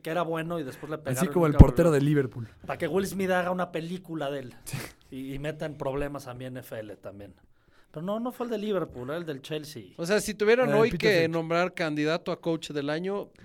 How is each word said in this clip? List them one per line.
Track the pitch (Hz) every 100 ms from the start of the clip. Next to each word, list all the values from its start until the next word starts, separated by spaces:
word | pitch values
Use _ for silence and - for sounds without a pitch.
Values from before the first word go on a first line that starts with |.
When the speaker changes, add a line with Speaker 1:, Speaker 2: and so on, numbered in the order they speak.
Speaker 1:
que | 160
era | 170
bueno | 160 165 160 170
y |
después | 131 - 147
le | 156
pegaron | 135 127
Speaker 2:
Así | 185
como | 175 160
Speaker 1:
y |
Speaker 2:
el |
Speaker 1:
nunca | 143
Speaker 2:
portero | 139 123 170
Speaker 1:
volvió. | 139
Speaker 2:
de | 143
Liverpool. | 147 131 120 113 -
Speaker 1:
Para | - 139
que | 165
Will | 185 185
Smith | 185 185
haga | 180 175
una | 180 180
película | 170 165 180 180 160 143
de | 143
él | 123 -
Speaker 2:
Sí. | - 131 - - -
Speaker 1:
y, | 131 135
y | 135
meta | 151 151 160
en | 143
problemas | 135 139 143 139 123
a |
mi | 123
N | 127 127
F | - 117
L | 104 92
también. | 101 101 101 - _ _ _ _ _
Pero | 156 180
no, | 220
no | 247
fue | 247 240
el |
de | 214
Liverpool, | 214 185 156 127 123
era | 165
el | 160
del | 135
Chelsea. | - 156 147 120 92 -
Speaker 3:
O | 170
sea, | 208
si | 214
tuvieran | - 208 240 247
Speaker 2:
Eh, |
Speaker 3:
hoy | 208 226
Speaker 2:
Peter | 170 220
Speaker 3:
que | 180
Speaker 2:
Finch. | 165
Speaker 3:
nombrar | 165 160 170 180
candidato | 175 160 151 151 170 185
a | 165
coach | 170 165 -
del | 147 143
año, | 156 190 202 - -